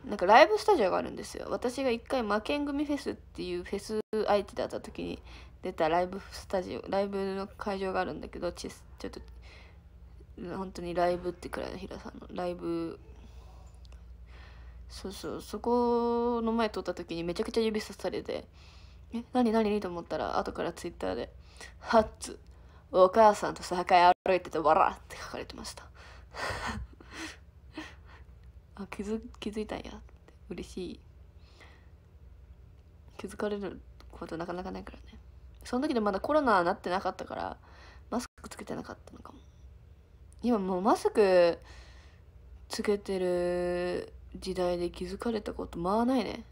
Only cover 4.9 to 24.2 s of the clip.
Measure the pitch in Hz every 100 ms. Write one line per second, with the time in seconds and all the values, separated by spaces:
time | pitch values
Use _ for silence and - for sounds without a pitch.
4.9 | - 87 87 - - - - 180 185 160
5.9 | 170 180 196 - - - 190 180 - -
6.9 | 196 202 196 196 196 196 - 214 196 190
7.9 | 185 180 156 - - 175 175 - - -
8.9 | - - - - - - - - - -
9.9 | - - - - - 175 190 185 185 175
10.9 | 175 175 175 180 170 - - 64 185 190
11.9 | - - - - 175 180 175 170 170 165
12.9 | - - - - - - - - - -
13.9 | - - - - - - - - - -
14.9 | - 196 196 160 127 - 208 226 240 240
15.9 | 240 233 240 240 233 226 226 214 196 180
16.9 | 180 180 170 170 170 220 226 220 214 -
17.9 | 202 185 - - - - - - - -
18.9 | - - 226 233 254 240 226 208 208 190
19.9 | 175 170 151 101 - 196 - 170 - 175
20.9 | - 190 185 - - - - - - -
21.9 | 226 220 - - - - - - - -
22.9 | 175 185 226 214 208 156 165 - 180 175
23.9 | 180 175 180